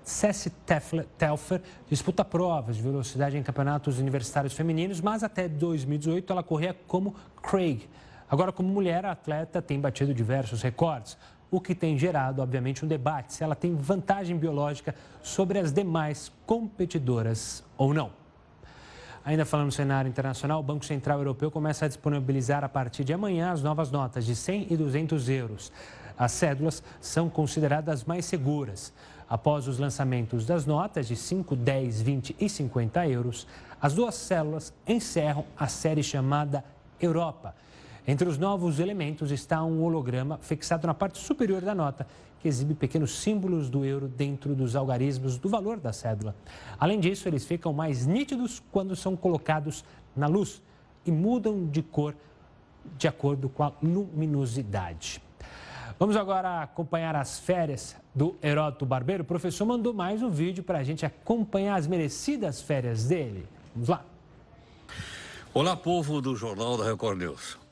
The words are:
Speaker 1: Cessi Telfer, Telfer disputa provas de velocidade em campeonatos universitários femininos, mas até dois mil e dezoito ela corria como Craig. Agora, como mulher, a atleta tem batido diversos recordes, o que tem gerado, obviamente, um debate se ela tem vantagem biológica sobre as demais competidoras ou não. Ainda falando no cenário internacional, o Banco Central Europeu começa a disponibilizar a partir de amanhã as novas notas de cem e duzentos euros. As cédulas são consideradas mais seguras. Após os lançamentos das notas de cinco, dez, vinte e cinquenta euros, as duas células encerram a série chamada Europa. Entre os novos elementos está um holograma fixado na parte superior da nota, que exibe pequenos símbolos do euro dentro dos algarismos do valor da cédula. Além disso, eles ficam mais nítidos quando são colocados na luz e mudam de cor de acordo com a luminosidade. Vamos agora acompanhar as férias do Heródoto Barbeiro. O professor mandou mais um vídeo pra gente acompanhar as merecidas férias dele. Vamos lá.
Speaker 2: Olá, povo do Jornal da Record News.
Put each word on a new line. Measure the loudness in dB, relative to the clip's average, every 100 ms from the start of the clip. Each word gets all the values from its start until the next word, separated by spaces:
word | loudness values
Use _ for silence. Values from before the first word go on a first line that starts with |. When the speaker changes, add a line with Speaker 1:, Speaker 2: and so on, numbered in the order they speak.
Speaker 1:
Cessi | -8 0 2 2 -6
Telfer, | -8 2 2 2 -4 -4 0
Telfer | 2 2 0 -2 -2 -20 -2
disputa | 0 2 0 2
provas | 2 2 0 -2 -2
de |
velocidade | 0 -2 -2 0 0 0
em |
campeonatos | -2 0 2 2 0 0
universitários | 0 0 0 -2 -2
femininos, | -2 0 2 0 0
mas | 0 0
até | -2 -2 -2
dois | 0 0 0 0
mil | 0
e |
dezoito | 0 0 0
ela | -2
corria | 0 0 0 -4 -2
como | 0 0 -6 -18 -12
Craig. | 0 2 4 0 -6 -20 -20 -20 0
Agora, | 2 2
como | 2 0
mulher, | 2 2 2 0
a |
atleta | -4 -2 -2 0 -4
tem | 0 0
batido | 0 2 2
diversos | 2 2 2 0 -2
recordes, | -2 2 0 0 -10 -18 -20 -20 -2
o | -2
que | 0 0
tem | 2 4
gerado, | 4 4 2 0
obviamente, | 0 0 0 -2
um | -2
debate | 0 0 -2 -6
se | -4
ela | -2 0
tem | 0 0
vantagem | 2 0 2 0 0 0
biológica | 0 0 -2 -2 -8 -8 -16 -16
sobre | -4 0 2 2
as | 2
demais | 2 2 0 0 -4 -10 -16 0
competidoras | 0 0 -2 -2 0 2 2 2 -2 -4 -12 -14 2
ou | 4
não. | 4 0 -8 -20 -20 -20 -20 -20 -20 -20 -20 -18 -10
Ainda | 0 2 2
falando | 2 2
no |
cenário | 2 2 2 0
internacional, | -2 -4 -2 0 0
o |
Banco | -2 -4 -4
Central | -4 0 0
Europeu | 0 0 -2
começa | 0 -2 0 -2
a |
disponibilizar | 0 0 0 2 0 2 0
a | 0
partir | -2 -4 -2
de | -2
amanhã | 0 0 0 0
as | 0
novas | 0 0 0
notas | 0 -2 -2 0
de | 0
cem | 0 -2 0
e | 0
duzentos | 2 0 0 0 2
euros. | 0 -2 -8 -12 -16 -18 -18 -18 0
As | 0
cédulas | 4 2 2 0 -2 -12 -16
são | -2 0 2
consideradas | 2 2 2 2 2 0 -2 -2
mais | -4 -2
seguras. | 0 0 0 -2 -8 -14 -18 -20 -20 -4
Após | 2 4 2 0
os | 0
lançamentos | 0 0 0 2 0 0
das | 2 0 2
notas | 2 0 -2 -2
de | -4
cinco, | -2 -2 0 0
dez, | 2 2 0 0
vinte | 0 0 -2 -2
e | -2
cinquenta | 0 -2 0 0 2 2
euros, | 0 -2 -4 -12 -20 -20 0
as | 2
duas | 4 0 -2
células | -2 0 0 -4 -8 -12 0
encerram | 0 2 0 2 0 -4 -4
a | -4
série | 0 0 2
chamada | 0 0 2 2 2 -2 -4 -20 -20 -2
Europa. | 2 2 0 -4 -16 -18 -20 -20 -20 -8 0
Entre | 2 2
os | 2
novos | 2 2 2 2
elementos | 0 0 -4 -2 -2
está | -2 0 0
um | 2 2
holograma | 2 2 0 -2 -2 -6
fixado | -4 -4 0 0 0
na | 0
parte | -2 -4
superior | -4 0 2 2
da | 0 0
nota, | 0 -2 -12 -12 -20 -4
que | -2
exibe | 0 0
pequenos | 0 0 2 0 0
símbolos | 0 2 2 0 2
do | 0 0
euro | -2 -4
dentro | -2 -2 -2 -2 0
dos | 2 2
algarismos | 2 2 2 0 -2 -2
do | 0
valor | 0 0 -4
da | -6
cédula. | -4 -2 -2 -4 -8 -14 -18 -16 2
Além | 4 4
disso, | 2 2 -2
eles | -2 0
ficam | -2 0
mais | 0 0 0 2
nítidos | 2 0 -2 -2 -6 -2
quando | -2 0 -2
são | -2 2
colocados | 2 2 2 0 0 -8 -14 -20 -8 0
na | 4
luz | 4 2 -4 -20 -20 -20 -8 0
e |
mudam | 2 4 2 2 0 0
de | -2
cor | 0 -2 -2 -4 -20 -20 -20 -20 -20 -20 -18 -2
de | -2
acordo | 2 0 0 -2
com | 0
a | -2 2
luminosidade. | 0 2 0 -2 0 2 0 -2 -2 -4 -4 -8 -10 -12 -16 -18 -18 -16 -16 -14 -14 0
Vamos | 4 4
agora | 2 0 0 -2
acompanhar | -4 -6 -2 -2 0
as | 0 -2 -6
férias | 0 2 2 -2 -8 -16 -8 0
do | 0 2
Heródoto | 2 2 2 -2 0
Barbeiro. | 0 0 -2
O | 0
professor | -2 -2 0 0
mandou | 2 0
mais | 0 -2 0
um | 0
vídeo | 2 0 -2
pra | -2 0
gente | 0 -2 -4
acompanhar | -4 0 0 2 2 2 2
as | 2
merecidas | 2 0 -2 -2 -2 -2 -4
férias | -2 0 0 0
dele. | 2 0 0 -8 -12 -18 -12 -4
Vamos | 0
lá. | 0 -2 -20 -20 -20 -20 -20 -20 -20 -16 -14 -12 -14 -14 -16 -4
Speaker 2:
Olá, | 2 2 0
povo | 0 0 0 -2
do | -2 -4
Jornal | -4 -4 -2 0
da | 0
Record | 0 -2 -2
News. | -4 -6 -12 -14 -20